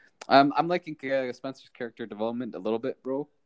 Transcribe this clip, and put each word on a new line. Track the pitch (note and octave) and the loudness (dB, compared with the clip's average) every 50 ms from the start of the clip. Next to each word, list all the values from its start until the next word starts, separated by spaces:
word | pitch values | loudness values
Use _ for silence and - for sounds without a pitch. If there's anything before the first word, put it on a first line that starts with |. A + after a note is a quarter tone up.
| _ _ _ - - - | _ _ _ -12 0 6
Um, | - C3+ C#3 C#3+ C#3 | 8 8 8 8 4
I'm | C#3+ D#3 E3+ | 0 0 2
liking, | F3+ F3 - D#3+ D#3 - - C3+ | 0 -2 -2 -6 -12 -10 -6 -2
uh, | C3+ C3+ C3 B2 A#2+ | -2 -2 -2 -2 -6
Spencer's | - - C3+ C3 - - - | -8 -10 -12 -12 -12 -16 -20
character | - - B2 A#2 A2 - A#2 | -14 -10 -10 -10 -10 -10 -12
development | G#2 G#2+ G2+ A2 A2+ A#2 A#2+ B2 G#2+ - | -10 -8 -4 -4 -4 -2 -4 -6 -8 -8
a | - | -6
little | F#2 G#2+ A2 A2+ | -4 -2 -2 -2
bit, | A#2+ C3 - - - | -2 -4 -8 -8 -6
bro. | B2+ C3 C3+ D3 - _ _ _ | -6 -6 -6 -6 -8 _ _ _